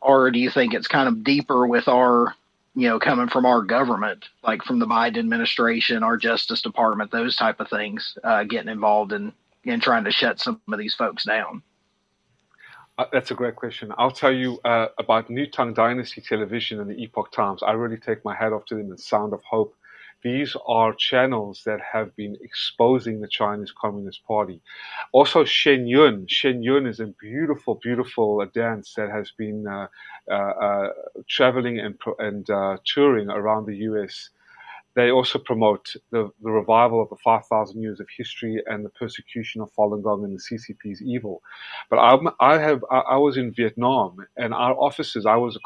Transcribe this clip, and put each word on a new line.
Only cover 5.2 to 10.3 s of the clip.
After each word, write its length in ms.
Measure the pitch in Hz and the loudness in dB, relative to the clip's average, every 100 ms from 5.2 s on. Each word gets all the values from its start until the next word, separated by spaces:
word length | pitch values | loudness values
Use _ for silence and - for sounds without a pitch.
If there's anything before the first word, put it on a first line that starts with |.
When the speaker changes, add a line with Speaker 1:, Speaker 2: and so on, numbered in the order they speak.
| 160 233 117 - 117 113 113 113 | -2 0 -2 0 0 2 0 0
Speaker 1:
our 120 | 113 117 | 0 0
Justice 460 | 117 113 - 113 | 0 -2 -2 -4
Department, 480 | 117 - 113 107 104 | -4 0 0 0 -4
those 240 | 117 120 | -4 -2
type 240 | - 113 107 | 0 0 -2
of 100 | 104 | -6
things, 480 | 107 107 107 - - | -6 -6 -8 -12 -8
uh, 220 | 113 110 | 0 0
getting 260 | 107 113 - | 0 -4 -6
involved 420 | 110 107 104 101 | -2 2 2 2
in, 200 | 104 104 - _ _ | -4 -8 -12 _ _
in 160 | 123 117 | -6 -2
trying 240 | 139 117 | 2 2
to 80 | 104 | 0
shut 260 | - 120 | 0 0